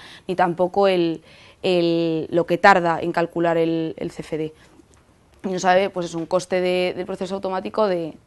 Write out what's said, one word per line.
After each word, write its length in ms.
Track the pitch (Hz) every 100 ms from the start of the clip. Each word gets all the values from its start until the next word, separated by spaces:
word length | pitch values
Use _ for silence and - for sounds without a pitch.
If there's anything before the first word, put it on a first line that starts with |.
| - - -
ni 80 | 180
tampoco 520 | 180 170 180 202 196
el, 340 | 180 170 160 - - - _
el, 680 | 190 180 170 165 165 160 -
lo 160 | 170 165
que 100 | 175
tarda 420 | 202 190 170 160
en 120 | 170
calcular 460 | 170 170 175 170 165
el, 360 | 165 165 160 -
el 120 | 170
C 140 | -
F 140 | 156 156
D. 140 | 156 - - - _ _ _ _ _ _
Y 60 | 196
nos 120 | 180
sabe, 300 | 185 185 196
pues 160 | 185 170
es 80 | 170
un 100 | 165
coste 360 | 185 170 185
de, 320 | 180 180 180 165
del 80 | 190
proceso 300 | 190 180 190
automático 500 | 190 190 208 - 214
de, 300 | 175 160 -